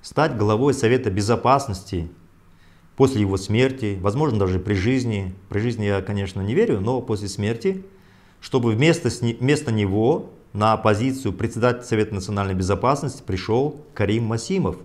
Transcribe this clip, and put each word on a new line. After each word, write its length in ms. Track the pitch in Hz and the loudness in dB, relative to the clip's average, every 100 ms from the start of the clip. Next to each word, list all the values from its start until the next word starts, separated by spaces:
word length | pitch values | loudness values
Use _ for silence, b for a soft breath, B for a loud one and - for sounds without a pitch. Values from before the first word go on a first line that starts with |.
стать 360 | - - 156 123 | -6 0 0 2
главой 360 | 104 107 139 | 2 4 4
Совета 360 | 143 113 127 120 | 4 4 2 2
Безопасности 1000 | 95 104 120 123 139 139 95 - 90 82 - - - - b b b b - | -2 0 2 4 2 2 -8 -6 -6 -6 -12 -20 -20 -20 b b b b 2
после 260 | 135 120 | 4 4
его 140 | 101 95 | 0 0
смерти, 640 | 95 110 131 131 107 95 | 0 2 2 0 -4 -2
возможно, 400 | 95 120 156 110 | -2 0 0 2
даже 200 | 95 92 | 0 0
при 160 | 92 101 | 0 0
жизни. 600 | 101 131 120 104 95 95 - | 2 0 0 -4 -4 -10 -6
При 100 | 101 | -4
жизни 240 | 117 107 104 | -2 -2 -2
я, 160 | 98 | -2
конечно, 380 | 98 104 98 98 | -2 -4 -4 -4
не 140 | 98 | -2
верю, 260 | 139 233 117 | 0 2 0
но 220 | 104 127 | 0 -4
после 260 | - 104 98 | -2 -4 -4
смерти, 560 | - 104 117 190 190 - b b b b b | -4 -2 0 -2 -4 -10 b b b b b
чтобы 320 | - 135 117 | -4 0 2
вместо 380 | 107 151 165 120 | 4 4 4 0
с 120 | - | -2
не-, 120 | 120 | -4
вместо 380 | 113 127 147 143 | 0 2 2 0
него 580 | 110 101 101 113 170 - - - | 0 0 2 2 0 -2 -18 -14
на 240 | 104 107 107 | 0 2 4
позицию 560 | 107 107 131 131 104 | 2 2 0 -2 -4
председателя 500 | 92 110 113 120 123 | -4 -4 0 0 0
Совета 300 | - 110 107 | -2 0 0
национальной 400 | 101 92 101 98 | -4 -4 -4 -2
безопасности 680 | 92 92 98 120 147 143 - | 0 0 2 2 0 -2 -8
пришёл 600 | - 92 - 113 147 147 - - | -6 -6 0 0 0 -6 -18 -4
Карим 300 | 104 110 113 | 0 0 0
Масимов. 520 | 110 - 190 123 87 | -4 -2 -2 -2 -4